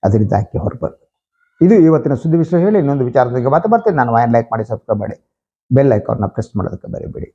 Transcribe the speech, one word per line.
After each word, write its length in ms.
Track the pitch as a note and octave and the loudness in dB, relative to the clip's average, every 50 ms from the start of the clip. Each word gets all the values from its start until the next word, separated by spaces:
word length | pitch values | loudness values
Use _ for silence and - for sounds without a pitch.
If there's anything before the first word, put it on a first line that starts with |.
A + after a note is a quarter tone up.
| - | 0
ಅದರಿಂದ 300 | G2 G2+ G#2+ G#2+ G2+ G#2+ G2+ | 2 2 2 0 0 0 -2
ಆಕೆ 200 | G#2 - - - | -2 -4 -6 -6
ಹೊರಬರ್ಬೇಕು. 500 | D#2+ G#2 - - - - - _ _ _ _ _ _ _ _ _ _ _ _ _ | -6 -6 -8 -6 -10 -10 -10 _ _ _ _ _ _ _ _ _ _ _ _ _
ಇದು 140 | E3 F3+ A3+ | 2 4 6
ಇವತ್ತಿನ 380 | G#3+ D#3+ D#3+ D#3+ D3 B2 D3+ C#3 | 6 6 6 4 2 0 -2 -4
ಸುದ್ದಿ 240 | A#2+ - D#3+ D#3+ E3+ | -2 -2 -2 0 0
ವಿಶ್ಲೇಷಣೆ. 420 | D#3+ E3 F3 F3 E3+ G3+ G#3+ G3+ | 0 0 0 0 0 2 2 0
ಇನ್ನೊಂದು 260 | D#3 C#3 C#3+ C#3 B2+ | 0 0 0 -2 -2
ವಿಚಾರದೊಂದಿಗೆ 420 | B2 A#2+ C#3 B2+ B2 A#2+ B2+ A#2+ C3 | 0 2 0 0 2 0 -2 -2 0
ಮತ್ತೆ 220 | C#3 D#3+ E3 A3 | 0 0 0 2
ಬರ್ತೇನೆ 280 | A3+ A3+ - A3 C#3+ C#3+ | 0 2 2 0 0 0
ನಾನು. 140 | B2 A#2+ | 0 0
ವಾಯನ್ 200 | A2+ A#2 A#2+ A#2 | 2 0 2 2
ಲೈಕ್ 200 | A#2 A#2 A2+ - | 2 0 0 0
ಮಾಡಿ, 120 | A2+ A2+ G#2+ | -4 -6 -4
ಸಬ್ಸ್ಕ್ರೈಬ್ 360 | - A2 G2+ _ - A2 G#2 | -6 -8 -10 _ -4 -4 -4
ಮಾಡಿ, 160 | G2+ - - - _ _ _ _ _ _ _ _ _ _ | -4 -8 -10 -14 _ _ _ _ _ _ _ _ _ _
ಬೆಲ್ 220 | B2+ C3+ C#3 C#3 A2+ | 2 2 4 4 2
ಐಕಾನ್ನ 320 | G#2 - - A2 G2+ G#2 | 0 0 -4 -4 -2 -4
ಪ್ರೆಸ್ 320 | F#2+ - - A2+ - _ G#2 | -4 -4 -8 -10 -6 _ -6
ಮಾಡೋದಕ್ಕೆ 300 | F2 - - - - - | -6 -6 -8 -10 -12 -12
ಮರಿಬೇಡಿ. 380 | - - - - - - - - _ | -12 -12 -12 -12 -12 -12 -14 -14 _